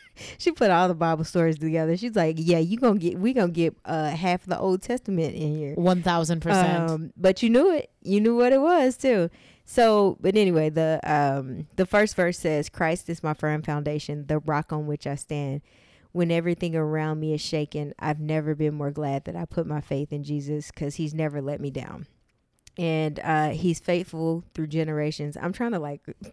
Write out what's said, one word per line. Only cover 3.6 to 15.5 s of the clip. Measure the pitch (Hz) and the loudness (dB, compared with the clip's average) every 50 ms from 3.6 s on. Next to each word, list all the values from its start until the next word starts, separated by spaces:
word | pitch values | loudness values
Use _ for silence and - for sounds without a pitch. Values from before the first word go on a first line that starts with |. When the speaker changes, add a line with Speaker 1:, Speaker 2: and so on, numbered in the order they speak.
| 165 160 - _ - | 0 0 -2 _ -6
Speaker 1:
uh, | 98 165 160 156 151 | -4 -2 -2 -2 -2
half | 170 160 190 180 175 180 - | -2 -2 0 0 0 0 -2
the | 190 - - | -4 -4 -2
Old | - 190 185 190 | 0 0 0 -2
Testament | - - 247 254 - - 190 165 160 135 - | -2 -4 -6 -4 -4 -2 -2 -2 -2 -2 -4
in | - 156 147 151 | -4 -4 -4 -4
here." | 156 151 139 151 | -4 -6 -4 -2
Speaker 2:
One | - 170 180 185 180 | 0 2 2 2 2
thousand | 165 180 170 170 165 156 170 160 | 2 2 2 2 2 0 -2 0
percent. | 156 165 170 190 180 180 175 170 165 165 | 0 2 2 4 4 4 2 2 0 0
Speaker 1:
Um, | 160 156 160 - - - | -2 -4 -6 -10 -4 2
but | 175 185 190 - | 2 2 4 4
you | 240 226 | 2 4
knew | 233 254 320 381 | 6 6 6 4
it. | 339 - - - _ _ | 2 0 -2 -6 _ _
You | - 180 196 208 | -2 0 2 4
knew | 214 233 233 | 4 4 4
what | 240 240 247 | 4 6 6
it | 269 269 | 6 6
was | 285 330 359 330 262 262 247 | 6 6 4 4 4 2 2
too. | - - 262 233 196 170 170 - _ _ - _ _ _ | 2 2 2 4 4 2 0 -4 _ _ -20 _ _ _
So, | - - 254 233 226 214 208 202 190 - - | -2 2 4 6 6 6 6 4 4 2 2
but | - 190 196 | 0 2 4
anyway, | 214 208 185 170 160 156 156 | 4 4 4 4 4 2 2
the, | 151 165 160 156 160 - - | 2 2 2 2 0 0 0
um, | - 151 147 143 139 135 139 135 131 - 160 151 - _ | 0 2 2 2 2 0 -2 -4 -6 -8 -10 -10 -6 _
the | - 185 | -2 0
first | - - 208 214 214 - | 2 2 2 2 2 2
verse | - 175 175 175 - | 0 0 0 0 -2
says, | - 165 156 147 147 - | -2 0 0 0 -2 -4
"Christ | - - 180 160 170 180 - - | -4 -2 -2 0 -2 -2 -4 -8
is | 170 - | -8 -6
my | - 156 151 | -4 -6 -4
firm | - 156 151 151 151 | -2 -2 -2 -2 -2
foundation, | 156 165 147 147 147 147 151 151 - - 147 147 143 | -4 -4 -4 -4 -4 -4 -6 -6 -6 -8 -8 -8 -4
the | 143 156 151 | -4 -4 -2
rock | 151 156 151 147 156 - | -2 -2 -2 -2 -2 -4
on | 156 151 151 | -6 -6 -4
which | 151 147 - - | -6 -6 -6 -6
I | 143 143 | -8 -8
stand. | 143 - - 151 147 143 135 | -8 -8 -6 -6 -4 -4 -4